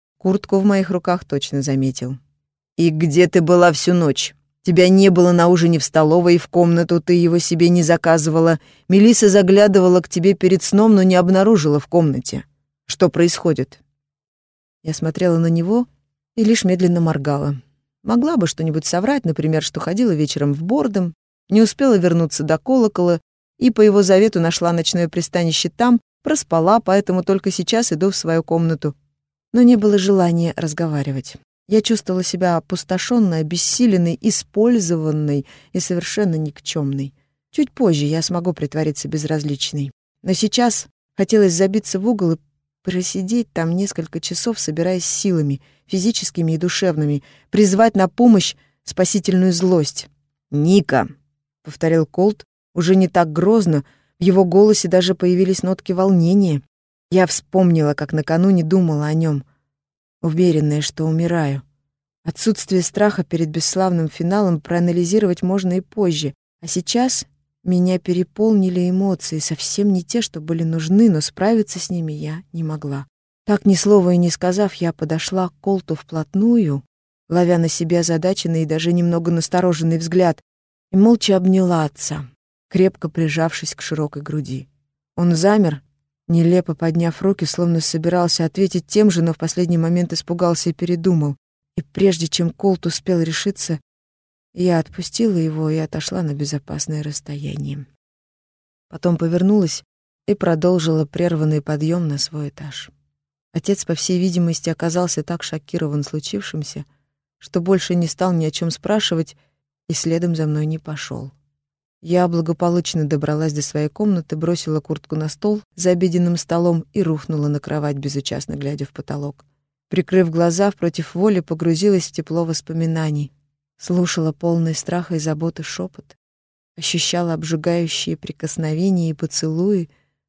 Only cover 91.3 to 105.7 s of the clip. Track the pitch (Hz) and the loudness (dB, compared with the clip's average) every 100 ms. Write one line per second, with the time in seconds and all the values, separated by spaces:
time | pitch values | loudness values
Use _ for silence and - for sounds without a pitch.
91.3 | 139 _ _ _ - - - 196 170 165 | -6 _ _ _ -12 -10 0 0 0 -4
92.3 | - 170 - 202 185 170 - - 175 165 | -2 -4 -2 -2 -2 -2 -6 -2 -2 -2
93.3 | 160 - 196 - 160 _ _ _ _ _ | -4 -6 -6 -6 -6 _ _ _ _ _
94.3 | _ _ - 180 170 160 - 175 - 226 | _ _ -4 0 0 -2 -8 -10 -2 0
95.3 | 185 160 156 156 156 156 160 - 185 165 | 0 -2 -2 -4 -4 -4 -8 -8 -6 -6
96.3 | 143 143 147 - 151 - 151 151 143 - | -6 -6 -6 -8 -10 -8 -8 -8 -10 -10
97.3 | 143 143 143 143 139 131 _ _ _ _ | -12 -10 -8 -8 -10 -14 _ _ _ _
98.3 | _ _ _ _ _ _ 165 175 170 165 | _ _ _ _ _ _ -6 -2 0 0
99.3 | 175 185 208 175 - _ _ _ _ - | 0 2 2 0 -4 _ _ _ _ -4
100.3 | 202 180 160 180 180 160 160 151 - 175 | -2 0 0 2 0 0 -2 -2 -2 -2
101.3 | 165 156 151 143 151 156 170 165 143 - | 0 0 -2 -4 -4 -2 -2 -2 -4 -6
102.3 | 156 143 - 147 - - _ _ _ _ | -8 -12 -12 -16 -16 -18 _ _ _ _
103.3 | _ _ 160 - 202 - 165 - 180 185 | _ _ -8 -2 -4 -2 -4 -2 0 0
104.3 | 180 170 165 - 160 170 170 180 - 151 | 0 -2 -2 -6 -4 -4 -2 -2 -4 -6
105.3 | 170 - 156 - | -8 -8 -10 -8